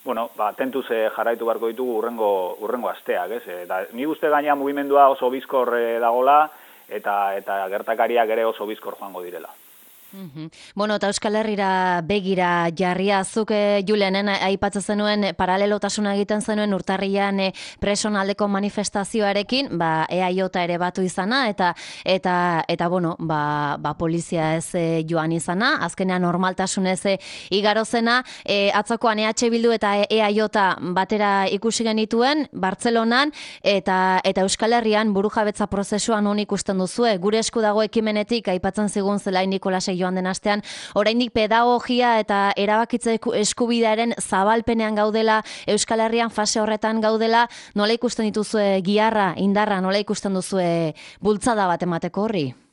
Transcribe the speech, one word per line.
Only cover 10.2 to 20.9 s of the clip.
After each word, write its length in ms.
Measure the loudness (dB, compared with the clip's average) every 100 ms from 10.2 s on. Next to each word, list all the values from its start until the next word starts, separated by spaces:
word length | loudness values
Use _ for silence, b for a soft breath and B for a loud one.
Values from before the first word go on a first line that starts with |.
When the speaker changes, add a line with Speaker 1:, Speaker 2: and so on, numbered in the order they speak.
| -16 -14 -16 B B
Speaker 2:
Bueno, 220 | -4 -2 0
eta 120 | -2
Euskal 280 | -2 -2 -2
Herrira 680 | -2 -2 0 2 2 0
begira 640 | 0 -2 0 0 2 2 0 0
jarria, 480 | -2 0 2 0
zuk, 260 | 0 -4 0
eh, 320 | 2 2 2 2
Julen, 300 | 2 2 0
eh, 220 | 0 0
aipatzen 380 | 0 0 -2 -2
zenuen, 420 | -2 0 0 0
eh, 80 | -2
paralelotasuna 800 | 0 0 2 2 0 -2 -2 -2
egiten 280 | -2 0 -2
zenuen 320 | -2 -2 0
urtarrilean, 680 | -2 -2 -2 0 0 0 0
eh, 120 | -2 B B B
preson 360 | -2 0 0 -2
aldeko 320 | -2 0 0
manifestazioarekin, 1300 | 0 -2 -2 -4 -4 -2 0 0 0 0 -2 -2 0
ba, 280 | 0 0 0
E 120 | 0
A 80 | 0
J 320 | 0 -2 -2
ere 160 | -2 0
batu 240 | -2